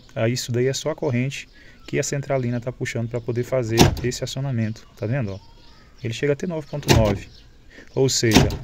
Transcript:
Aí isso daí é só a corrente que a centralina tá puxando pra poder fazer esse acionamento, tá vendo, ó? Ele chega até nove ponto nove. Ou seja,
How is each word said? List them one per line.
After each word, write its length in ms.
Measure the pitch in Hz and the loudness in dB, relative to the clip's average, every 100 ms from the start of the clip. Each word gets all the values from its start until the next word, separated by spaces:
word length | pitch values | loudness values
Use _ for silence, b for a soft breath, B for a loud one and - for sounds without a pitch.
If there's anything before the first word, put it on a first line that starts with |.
| - | -12
Aí 180 | - 117 | -2 0
isso 200 | 127 - | 0 -2
daí 140 | 120 127 | 0 2
é 60 | |
só 180 | 135 147 | 0 -4
a 40 | |
corrente 540 | 160 156 123 127 135 - B B B - | -2 0 0 0 -4 -12 B B B -6
que 120 | 143 | -2
a 40 | |
centralina 580 | 143 143 139 139 123 120 | -2 -2 -2 0 0 -2
tá 100 | 123 | -4
puxando 380 | - 131 120 117 | -6 -4 -4 -4
pra 120 | 120 | -4
poder 220 | 117 120 | -2 -2
fazer 360 | 120 131 113 113 131 - | 0 0 2 4 4 4
esse 180 | 123 - | -4 -4
acionamento, 640 | 127 - 139 120 110 110 - - | -6 -6 -4 -2 -2 -4 -14 -8
tá 100 | 110 | -4
vendo, 260 | 139 107 | -2 -4
ó? 80 | 95 - - B B B - | -6 -12 -20 B B B -10
Ele 120 | 123 | -8
chega 200 | 113 143 | -2 0
até 120 | 139 185 | 0 -2
nove 200 | 160 147 | -6 -6
ponto 220 | 147 - | -2 4
nove. 340 | 117 107 98 - - - - - B B | 6 4 2 -6 -18 -20 -20 -20 B B
Ou 140 | - 135 | 0 0
seja, 400 | - 117 107 - - | 2 4 6 4 2